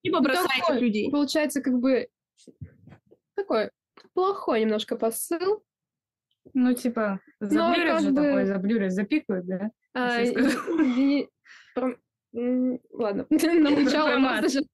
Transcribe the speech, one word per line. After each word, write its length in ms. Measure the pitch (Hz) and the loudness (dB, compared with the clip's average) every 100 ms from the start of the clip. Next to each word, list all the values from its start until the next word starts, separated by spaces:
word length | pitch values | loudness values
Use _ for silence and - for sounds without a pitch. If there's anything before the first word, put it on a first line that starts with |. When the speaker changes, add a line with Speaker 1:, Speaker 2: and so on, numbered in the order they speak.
Speaker 1:
Либо 160 | - 339 | 0 0
Speaker 2:
Ну, 60 | |
Speaker 1:
бросай 220 | 262 262 359 262 | 2 2 0 0
этих 100 | 330 | 0
Speaker 2:
такой, 140 | 262 | 0
Speaker 1:
людей. 300 | 240 208 233 | 0 0 0
Speaker 2:
получается, 500 | 294 285 320 302 285 | 0 0 0 0 -2
как 180 | 262 247 | -2 0
бы, 300 | 254 254 - _ _ _ - _ - _ - - _ _ _ | 2 0 -2 _ _ _ -20 _ -20 _ -20 -20 _ _ _
такой 360 | - 392 240 208 _ _ - - | -10 -2 -2 -2 _ _ -20 -8
плохой 480 | - 370 392 - 240 | -2 0 0 -2 0
немножко 340 | 220 214 - 226 | 0 -2 -4 -4
посыл. 680 | 226 226 - 339 359 427 _ _ _ _ _ _ _ _ - | -4 -4 -6 -4 -2 -2 _ _ _ _ _ _ _ _ -6
Speaker 3:
Ну, 200 | 262 247 | 0 2
типа, 460 | 247 254 233 214 190 _ _ | 2 -2 -2 -2 -4 _ _
Speaker 2:
Но 60 | 208 | -2
Speaker 3:
заблюрят 460 | 302 330 349 330 320 | 0 2 2 2 0
Speaker 2:
как 60 | |
Speaker 3:
же 80 | 294 | 0
Speaker 2:
бы, 120 | 277 | 2
Speaker 3:
такой, 240 | 294 277 190 | 2 2 0
заблюрят, 460 | 196 196 226 190 | -2 0 0 0
запикают, 540 | 185 202 302 - 185 180 | -2 -2 -2 -2 -6 -4
да? 240 | 185 208 _ _ | -6 -6 _ _
Speaker 2:
а, 260 | 254 247 240 | -4 -2 0
Speaker 3:
Если 220 | 240 - | 0 0
я 80 | 262 | 0
скажу. 280 | - - 330 | 0 -2 0
Speaker 2:
не, 460 | 277 240 277 277 - _ - - - | 2 2 2 2 -2 _ -20 -20 -10
про-, 240 | - 254 247 _ _ _ | -6 -6 -6 _ _ _
м, 460 | 233 247 254 254 247 _ | -6 -2 0 0 -4 _
ладно, 360 | - 220 202 - | -6 -4 -4 0
<laughs> 0 | |
намолчала 800 | 302 320 339 294 294 262 285 302 | 2 4 4 4 4 2 2 2
Speaker 3:
Про 60 | - | 2
мат. 220 | 269 220 | 2 2
Speaker 2:
просто 200 | 214 269 | 0 -2
же. 60 | - | -4